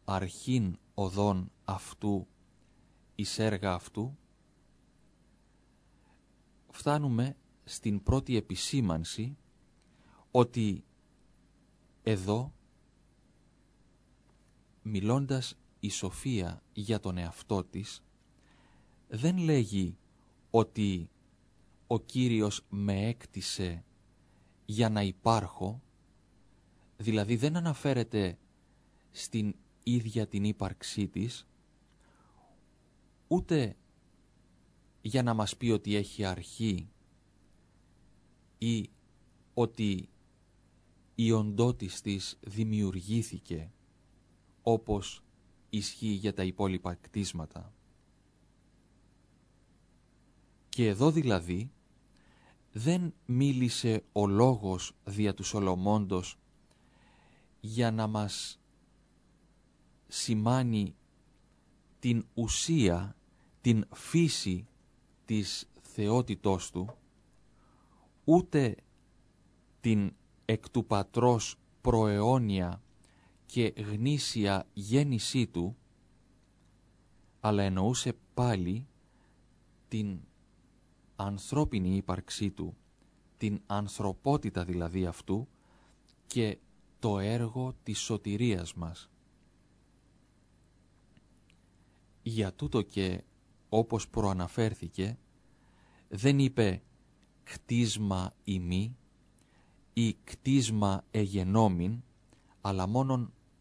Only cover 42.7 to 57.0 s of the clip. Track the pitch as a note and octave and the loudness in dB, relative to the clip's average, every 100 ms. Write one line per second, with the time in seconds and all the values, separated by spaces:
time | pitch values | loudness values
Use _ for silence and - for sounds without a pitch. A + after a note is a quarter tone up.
42.7 | G#2+ G2 F#2 F#2 A#2 A2+ - - E2 F2 | 0 0 -2 -4 -4 -4 -8 -10 -10 -10
43.7 | - _ _ _ _ _ _ _ _ A#2 | -16 _ _ _ _ _ _ _ _ 2
44.7 | A2 - G2+ - - - _ _ _ _ | 2 2 -4 -4 -14 -20 _ _ _ _
45.7 | G#2+ F#2+ - A2 G2+ G#2 F#2+ F#2 F2+ G2 | -6 -4 -6 -4 -2 -2 -2 -2 0 -2
46.7 | F#2 F2+ F2 - G#2+ F#2 E2+ D2+ E2+ F#2+ | -2 -4 -10 -8 -6 -6 -6 -10 -14 -18
47.7 | - _ _ _ _ _ _ _ _ _ | -20 _ _ _ _ _ _ _ _ _
48.7 | _ _ _ _ _ _ _ _ _ _ | _ _ _ _ _ _ _ _ _ _
49.7 | _ _ _ _ _ _ _ _ _ _ | _ _ _ _ _ _ _ _ _ _
50.7 | - A2 G2+ D3+ D#3+ C3 F#2+ E2+ F2+ B2+ | 0 2 4 2 4 2 0 0 -4 -6
51.7 | - _ _ _ _ _ _ _ _ _ | -12 _ _ _ _ _ _ _ _ _
52.7 | G#2+ C3 F3+ F3 - - B2 C#3 B2+ B2 | -4 0 0 0 -6 -2 2 4 4 2
53.7 | - A#2+ A2 - G#2 G2+ G2+ B2+ A#2 G2+ | 2 0 0 0 0 4 6 6 6 0
54.7 | F2+ - - - G2+ G#2 F#2+ G2 G#2+ F#2+ | -4 -6 -12 -8 0 0 0 -4 0 0
55.7 | F2+ G2 G#2+ G2 F#2 F2+ - _ _ _ | 2 2 2 2 -2 -4 -12 _ _ _
56.7 | _ _ _ | _ _ _